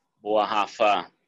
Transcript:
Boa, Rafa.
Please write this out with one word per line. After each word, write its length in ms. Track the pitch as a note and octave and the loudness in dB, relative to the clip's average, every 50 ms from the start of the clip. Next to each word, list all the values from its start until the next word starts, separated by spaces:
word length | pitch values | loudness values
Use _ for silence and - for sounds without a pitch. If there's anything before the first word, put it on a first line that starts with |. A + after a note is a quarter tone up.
| _ _ _ _ | _ _ _ _
Boa, 280 | - G#2 G#2+ G#2+ G#2 | -6 -2 0 2 2
Rafa. 640 | G2 A2 G#2+ G2+ - - - A#2 G#2 G2+ F#2 E2+ - _ _ _ | 2 0 -2 -2 -2 -2 0 2 2 2 0 -2 -6 _ _ _